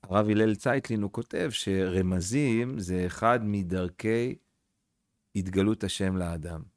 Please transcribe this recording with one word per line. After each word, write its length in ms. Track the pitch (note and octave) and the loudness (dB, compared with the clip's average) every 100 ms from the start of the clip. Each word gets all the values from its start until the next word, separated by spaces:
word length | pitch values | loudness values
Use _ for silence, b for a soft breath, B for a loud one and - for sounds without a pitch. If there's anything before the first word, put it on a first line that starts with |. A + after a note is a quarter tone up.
הרב 260 | - F#2+ G#2+ | 0 2 4
הלל 260 | G#2+ A2 | 4 4
צייטלין, 480 | G#2 - C3+ C3 A2+ | 2 0 -2 0 -2
הוא 100 | G2+ | -2
כותב 360 | G#2+ A#2 - E3+ | -4 -6 -4 -2
שרמזים 1300 | A2+ - F#2+ F#2+ F#2 F#2 F#2 F2 B2+ C#3+ A2+ B2 C3+ | -4 0 0 2 2 2 2 0 0 2 2 0 -4
זה 280 | F2+ F#2 F2+ | -4 -2 -2
אחד 340 | F2 A2 B2 | 0 2 2
מדרכי 920 | G#2+ G#2 F2+ F#2 F2+ - G#2+ A2+ A#2+ - _ _ _ _ _ _ _ _ _ G#2+ | 2 -2 -2 -2 -4 -4 -2 0 0 -6 _ _ _ _ _ _ _ _ _ -6
התגלות 480 | F#2+ F#2 G2 A2 | -2 2 2 0
השם 320 | G2 - F#2+ F#2 | -4 -2 -2 -2
לאדם 460 | F2 E2+ D2+ E2 - | -2 -6 -8 -10 -14